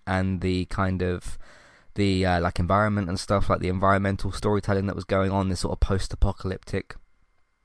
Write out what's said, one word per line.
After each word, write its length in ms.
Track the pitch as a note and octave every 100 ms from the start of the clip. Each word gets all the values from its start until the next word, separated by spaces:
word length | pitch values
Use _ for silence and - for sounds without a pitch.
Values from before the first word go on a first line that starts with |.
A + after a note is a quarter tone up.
| -
and 340 | F#2 F#2+ F#2
the 260 | F#2 F#2 F2+
kind 360 | - F#2+ F#2
of, 360 | F2+ F2+ - - - - - - -
the, 300 | - G2+ F#2
uh, 160 | F#2 F2
like, 200 | E2+ -
environment 480 | F2 G2 G#2+ G#2 F2
and 100 | F#2+
stuff, 320 | - G2+ -
like, 80 | E2+
the 100 | E2+
environmental 640 | F#2 F#2+ G2 G2 G2+ G2
storytelling 560 | - G#2+ G2+ - G2 G2
that 80 |
was 100 | -
going 280 | F2+ F#2+ F#2+
on, 160 | G2 F#2+
this 120 | F2
sort 120 | -
of 80 | F2
post-apocalyptic 1120 | - F#2+ - - G2+ - F#2 F2+ - G2 - - - _ _ _ _ _